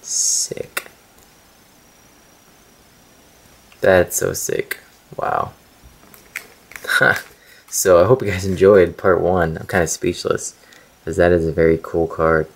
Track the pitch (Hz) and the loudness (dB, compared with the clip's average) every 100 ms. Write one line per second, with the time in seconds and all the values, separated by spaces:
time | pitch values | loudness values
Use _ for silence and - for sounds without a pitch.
0 | - - - - - - - - - _ | -8 -4 -2 -2 -4 -8 -10 -12 -14 _
1 | _ _ _ _ _ _ _ _ _ _ | _ _ _ _ _ _ _ _ _ _
2 | _ _ _ _ _ _ _ _ _ _ | _ _ _ _ _ _ _ _ _ _
3 | _ _ _ _ _ _ _ - 104 92 | _ _ _ _ _ _ _ -2 2 4
4 | 87 - 92 87 - - - - _ _ | 2 -2 -4 -6 -6 -8 -8 -14 _ _
5 | _ - - 50 - - _ _ - _ | _ -8 -6 -4 -6 -12 _ _ -20 _
6 | _ - _ - - _ _ - - - | _ -20 _ -18 -18 _ _ -16 -4 0
7 | 135 139 - _ _ - _ - 98 87 | 0 0 -8 _ _ -20 _ -4 4 4
8 | 95 127 104 92 95 87 95 104 85 - | 6 2 0 -4 -4 2 6 6 4 0
9 | 101 85 85 92 82 80 - 95 80 - | 0 2 2 0 -2 -4 -4 -2 -2 -2
10 | 90 87 - - - - _ - _ _ | -6 -4 -4 -6 -6 -16 _ -20 _ _
11 | - 82 87 87 80 78 82 80 - 85 | -8 0 2 4 0 2 2 2 -2 -4
12 | 82 - 80 80 80 | -4 0 0 0 -2